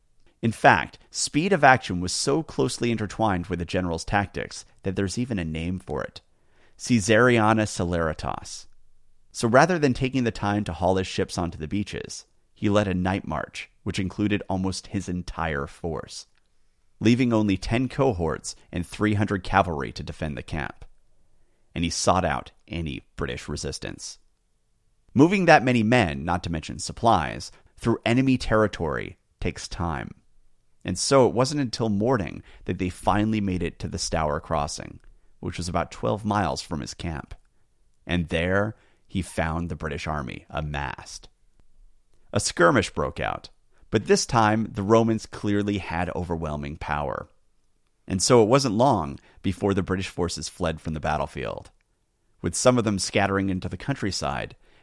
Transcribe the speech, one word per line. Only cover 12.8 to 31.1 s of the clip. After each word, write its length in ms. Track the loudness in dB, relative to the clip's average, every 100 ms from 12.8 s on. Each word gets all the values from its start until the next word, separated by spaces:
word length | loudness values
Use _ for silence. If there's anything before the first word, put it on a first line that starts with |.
| 2
a 80 |
night 320 | 0 0 -2 -4
march, 440 | -6 -6 -12 -16 _
which 160 | -6 -4
included 440 | -4 0 0 0 -2
almost 400 | -2 -2 -6 -6
his 200 | -8 -4
entire 580 | -6 -8 -6 -4 -4 -6
force, 600 | -8 -8 -8 -10 -16 -18 _ _ _ _ _ _ _
leaving 320 | 4 6 4
only 240 | 4 4 0
ten 320 | 0 -2 -2
cohorts 680 | 0 0 0 -2 -4 -8 -16 _
and 160 | -8 -8
three 280 | 0 0
hundred 280 | 2 0 -2
cavalry 480 | 2 2 2 -2 -6
to 120 | -8
defend 320 | -12 -8 -8 -8
the 60 |
camp. 420 | -8 -6 -8 -10 -20 -20 _ _ _ _ _ _ _
And 80 | -4
he 80 | -4
sought 340 | 0 2 2
out 280 | 0 -4 -8 _ -12
any 340 | -8 -6 -8 -12 -8
British 320 | -8 -6 -8
resistance. 720 | -6 -6 -8 -12 -12 -16 -16 _ _ _ _ _ _ _ _ _
Moving 320 | 6 6 6 6
that 180 | 6
many 180 | 6 4
men, 420 | 4 4 4 0
not 200 | -2 -4
to 80 | -2
mention 260 | -6 -6 -10
supplies, 720 | -10 0 4 4 2 -6 -12 -18 _ -4
through 220 | -2 0
enemy 340 | 2 2 4 2
territory 800 | 2 2 2 0 -4 -4 -8 -16 _ _
takes 260 | -6 -6 -12
time. 480 | -6 -4 -4 -8 -14 _ _ _ _ _ _
And 120 | -6 -4
so 300 | 4